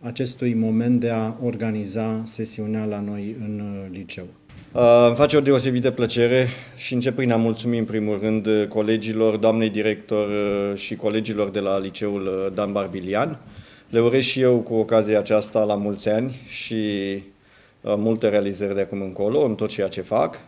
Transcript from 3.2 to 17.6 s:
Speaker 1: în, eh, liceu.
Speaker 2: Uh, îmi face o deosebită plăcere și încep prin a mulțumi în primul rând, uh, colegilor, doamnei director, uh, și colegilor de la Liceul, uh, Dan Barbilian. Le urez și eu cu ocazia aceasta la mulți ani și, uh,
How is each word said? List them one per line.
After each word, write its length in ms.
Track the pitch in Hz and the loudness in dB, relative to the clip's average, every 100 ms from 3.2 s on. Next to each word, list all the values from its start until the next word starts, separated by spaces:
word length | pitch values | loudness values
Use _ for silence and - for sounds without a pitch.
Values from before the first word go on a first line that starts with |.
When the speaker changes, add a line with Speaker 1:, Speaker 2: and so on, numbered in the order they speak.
| 101 113 | -8 -8
Speaker 1:
în, 180 | 107 104 | -8 -8
eh, 400 | 104 98 95 92 | -8 -10 -10 -12
liceu. 280 | 90 - 90 - _ - - | -12 -14 -14 -18 _ -20 -8
Speaker 2:
Uh, 320 | - 120 120 120 | 4 8 10 8
îmi 100 | 117 | 6
face 200 | 147 147 | 4 4
o 40 | |
deosebită 500 | 139 135 127 123 127 | 4 2 2 0 0
plăcere 580 | 123 117 120 120 127 127 127 - - | 0 -2 2 4 4 2 -2 -16 -14
și 180 | - | -4
încep 200 | 123 127 | -2 0
prin 180 | 120 131 | 0 2
a 40 | 113 | 2
mulțumi 420 | 113 113 120 117 | 2 0 -2 -2
în 60 | |
primul 340 | 110 107 107 104 | -2 -2 -2 -2
rând, 280 | 110 110 104 | 0 0 2
uh, 200 | 107 104 | 2 2
colegilor, 680 | 110 107 113 107 110 110 107 | 0 0 0 0 0 2 4
doamnei 340 | 110 113 110 | 2 2 0
director, 580 | 104 107 104 - 107 104 | 0 -2 -2 -2 -2 0
uh, 480 | 104 104 101 101 101 | 0 0 0 -2 -4
și 180 | - 107 | -8 -4
colegilor 540 | 110 107 110 104 101 | -2 -2 -2 -2 -2
de 80 | 98 | -2
la 200 | 98 98 | -2 -2
Liceul, 440 | 95 92 104 101 95 | -4 -6 -4 -4 -4
uh, 280 | 95 95 | -2 -4
Dan 180 | 92 104 | -2 -2
Barbilian. 680 | 101 98 95 92 101 147 147 - - - - _ | -2 -4 -6 -4 -2 -2 -6 -14 -20 -20 -20 _
Le 100 | 117 | 2
urez 220 | 117 127 | 4 4
și 180 | 131 - | 0 2
eu 160 | 127 123 | 4 4
cu 180 | 110 | 2
ocazia 440 | 113 107 113 107 107 | 0 2 2 4 2
aceasta 460 | 101 107 104 113 | 4 0 2 0
la 100 | 104 | 2
mulți 340 | 104 101 98 107 | 0 -2 -4 -2
ani 320 | 107 127 131 - | 0 -2 -8 -14
și, 280 | - - | -12 -6
uh, 1200 | 113 107 101 98 98 98 _ _ _ | -4 -2 -2 -4 -6 -10 _ _ _